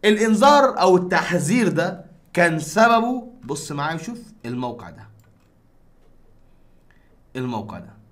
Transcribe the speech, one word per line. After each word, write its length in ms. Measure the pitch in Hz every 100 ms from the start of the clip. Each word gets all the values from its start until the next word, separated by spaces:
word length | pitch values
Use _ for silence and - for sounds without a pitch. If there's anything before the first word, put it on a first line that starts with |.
| 214
الإنذار 720 | 214 226 208 277 285 269 -
أو 180 | 185 180
التحذير 680 | 180 175 - 170 147 240 196
ده 360 | 147 175 190 - - _
كان 260 | - 175 156
سببه، 680 | 147 208 233 226 240 254 233 -
بص 280 | - 151 -
معايا 240 | 147 147 165
وشوف 240 | 190 240 - - 135
الموقع 440 | 123 123 110 87
ده، 180 | - - - _ _ _ _ _ _ _ _ _ _ _ _ _ _ _ _ _ _ _ _ _ 127
الموقع 440 | 127 113 107 87
ده 140 | 87 - _